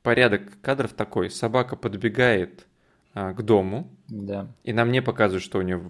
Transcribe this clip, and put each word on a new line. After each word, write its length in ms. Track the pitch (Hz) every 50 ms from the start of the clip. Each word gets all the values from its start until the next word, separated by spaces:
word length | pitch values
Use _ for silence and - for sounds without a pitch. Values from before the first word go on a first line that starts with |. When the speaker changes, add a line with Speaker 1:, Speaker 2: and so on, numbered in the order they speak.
Speaker 1:
порядок 580 | - 120 117 123 127 117 101 98 101 - - - -
кадров 300 | 131 139 139 123 110 -
такой. 360 | - 107 - - 107 87 90
Собака 460 | - - 127 117 120 127 123 127 127
подбегает, 880 | - - 110 101 95 117 113 101 131 123 123 113 95 110 - - - - _ _ _ _ _ _ _ _ _ -
а, 200 | 101 98 95 95
к 100 | 101 107
дому, 480 | 104 113 101 95 95 101 135 180 - - - _
Speaker 2:
Да. 400 | - 113 104 101 98 98 98 98 - - _ -
Speaker 1:
и 100 | - 110
нам 180 | 113 117 120
не 100 | 123 131 127
показывают, 400 | 120 - - 110 101 92 95 -
что 160 | - - 101
у 20 |
нее 180 | 92 92 90 90 87